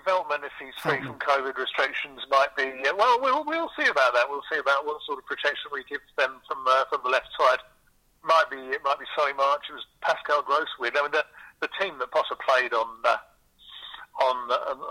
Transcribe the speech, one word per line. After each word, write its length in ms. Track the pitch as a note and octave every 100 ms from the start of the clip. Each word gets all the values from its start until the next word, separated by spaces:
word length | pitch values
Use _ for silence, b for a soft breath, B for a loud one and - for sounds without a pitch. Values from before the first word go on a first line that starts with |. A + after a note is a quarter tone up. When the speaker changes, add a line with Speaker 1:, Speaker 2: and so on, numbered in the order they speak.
| F#3+
Speaker 1:
Veltman 380 | F#3 D#3 D3 C#3
if 60 | -
he's 140 | C3+ -
free 160 | D#3+ C#3+
Speaker 2:
Veltman. 100 | C#3
Speaker 1:
from 120 | A2+
covid 380 | - C#3 C3 C3
restrictions. 640 | B2 - C#3 - D3 B2+ -
Might 260 | C3+ C#3 D3
be. 80 | C3+ C3 C3+
Uh, 80 | F#3
well, 220 | A#3+ A#3+
we'll, 240 | C4 C#4
we'll 260 | D4 E4 E4 -
see 80 | C4+
about 280 | D3+ B2+
that. 160 | A#2+ B2
We'll 160 | C#3 -
see 60 | D#3
about 280 | C#3 C#3 D3
what 160 | D3 -
sort 140 | C#3
of 60 | -
protection 440 | C#3 D3 C#3 D3
we 100 | C#3 C3
give 100 | C#3+ - -
them 220 | C3 C3 -
from, 160 | C#3 B2+
uh, 200 | C3 B2+
from 120 | C#3+
the 60 | B2+
left 180 | C3 - -
side. 220 | C#3 B2+ - _ _ _ _ _
Might 220 | D#3 D#3+ D#3
be, 80 | C#3
it 240 | C3 C#3
might 140 | C#3 C#3+
be 80 | C3 -
Solly 160 | C#3+
March. 300 | C#3 C#3 D3 -
It 40 |
was 120 | C#3+ - _
Pascal 400 | - D#3 - D3
Gross 260 | - C#3+ D#3 -
weird. 160 | A#2+ C#3+
I 40 |
mean, 80 | C#3+
the, 140 | D3+ - B B _
the 100 | D3+ -
team 160 | G3 C#3+
that 120 | B2+
Potter 240 | D#3 - C3 -
played 260 | C3 B2
on, 140 | A#2 A2+ A2+
uh, 140 | A#2+ A2 - _ _ _ B B B B B -
on, 280 | C3 B2 A#2+
uh, 240 | B2+ - C3 D3+